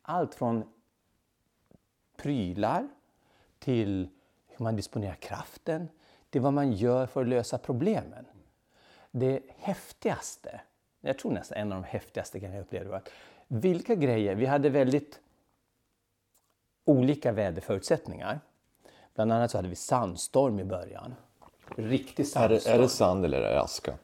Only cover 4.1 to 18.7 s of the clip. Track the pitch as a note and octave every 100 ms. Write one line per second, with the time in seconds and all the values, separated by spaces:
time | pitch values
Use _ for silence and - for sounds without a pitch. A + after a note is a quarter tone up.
4.1 | _ _ _ _ - A2+ A2 - A#2+ G2+
5.1 | F2 - E2+ - - - D#3+ E3 _ _
6.1 | _ _ C#3 C3+ C#3+ C#3 G2+ A#2+ B2+ B2+
7.1 | C#3 B2 B2 A#2 A#2+ - B2 F3+ F#3+ D#2
8.1 | - - F#2 _ _ _ _ _ - -
9.1 | B2+ B2+ C3+ - - - F#3 - - A3
10.1 | - - - - - - _ _ _ -
11.1 | F3 A#3+ G#2 - - G#2 F#2+ F#2 A2 -
12.1 | - F2+ F#2+ G2 G2 G2 F#2+ F#2+ F#2+ -
13.1 | - - - _ A#2 F#3 F3 - G#3+ C#3+
14.1 | A2+ G2+ G2 C3 C#3+ C#3+ C#3 C3 C#3+ C#3+
15.1 | - _ _ _ _ _ _ _ _ _
16.1 | _ _ _ _ _ _ _ - C#3 C3
17.1 | C#3+ B2+ G#2+ G2 E2 - G2 - E3 -
18.1 | D#2+ G2 D3 - _ _